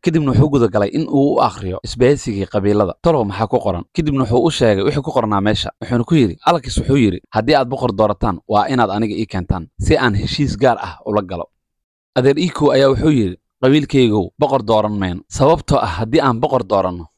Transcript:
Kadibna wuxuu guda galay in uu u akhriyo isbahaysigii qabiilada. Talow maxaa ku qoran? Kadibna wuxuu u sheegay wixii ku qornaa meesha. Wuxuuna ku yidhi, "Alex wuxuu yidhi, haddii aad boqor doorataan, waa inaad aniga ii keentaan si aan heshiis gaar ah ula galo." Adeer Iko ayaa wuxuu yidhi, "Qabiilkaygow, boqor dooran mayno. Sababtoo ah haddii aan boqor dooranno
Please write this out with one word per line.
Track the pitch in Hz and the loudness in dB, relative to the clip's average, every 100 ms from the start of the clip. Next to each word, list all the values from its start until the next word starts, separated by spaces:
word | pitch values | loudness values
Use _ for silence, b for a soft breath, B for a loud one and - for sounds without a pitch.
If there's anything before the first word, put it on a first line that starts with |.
Kadibna | - 160 143 | 0 0 2
wuxuu | 123 151 | 2 4
guda | 139 113 | 4 2
galay | 104 101 | 2 0
in | 143 160 | -2 -2
uu | 143 139 - | 2 2 2
u | |
akhriyo | 117 - 95 92 | 0 -2 -8 -8
isbahaysigii | - 117 123 143 - 101 98 | -10 0 2 2 -2 -6 -2
qabiilada. | 107 101 104 98 - | -2 0 2 0 -2
Talow | 170 156 104 | 0 0 0
maxaa | 98 110 | -2 -2
ku | 127 | 0
qoran? | 104 90 - - | -2 -4 -6 -4
Kadibna | 151 135 | -2 -2
wuxuu | 127 123 123 | 0 2 0
u | |
sheegay | - 120 98 | 2 2 2
wixii | 98 139 | 0 -2
ku | 139 | -2
qornaa | 135 110 104 | -2 0 0
meesha. | 101 107 - - | 0 -2 -6 -10
Wuxuuna | - 120 | -4 -4
ku | 117 165 | 2 2
yidhi, | 110 85 - | 2 0 -2
"Alex | 170 - - | -2 -2 -4
wuxuu | 123 139 | 0 2
yidhi, | 110 87 _ | 2 0 _
haddii | 110 113 147 | -4 0 0
aad | 123 | 0
boqor | 127 123 101 | -2 -4 0
doorataan, | 107 101 117 90 - | 0 0 -4 -4 -2
waa | 104 - | 0 0
inaad | 131 110 | 0 0
aniga | 101 110 95 | 0 -2 -4
ii | 110 | -6
keentaan | 98 87 92 82 _ | -6 -6 -6 -8 _
si | 98 156 | 0 2
aan | 123 101 | 2 -2
heshiis | 135 - 143 101 | -4 -4 -4 0
gaar | 131 113 | 0 0
ah | 95 - - | -6 -12 -4
ula | 104 | -4
galo." | 92 90 - _ _ _ _ _ _ - | -4 -10 -12 _ _ _ _ _ _ 0
Adeer | 127 143 | 2 2
Iko | 175 - 147 | -2 0 2
ayaa | 135 135 | 4 2
wuxuu | 127 139 | 2 2
yidhi, | 143 98 92 _ _ | 2 0 -6 _ _
"Qabiilkaygow, | 127 147 139 135 123 104 87 _ | 2 2 2 2 2 2 -2 _
boqor | 147 135 | 0 0
dooran | 107 110 107 104 | 2 0 0 -2
mayno. | 92 87 - | -4 -6 -10
Sababtoo | - 131 160 - 139 | 0 2 2 0 -2
ah | - 82 | 0 -4
haddii | 110 151 | -2 0
aan | 139 113 | 0 -2
boqor | 123 131 | -2 -2
dooranno | 98 101 92 87 82 | 0 0 0 -6 -12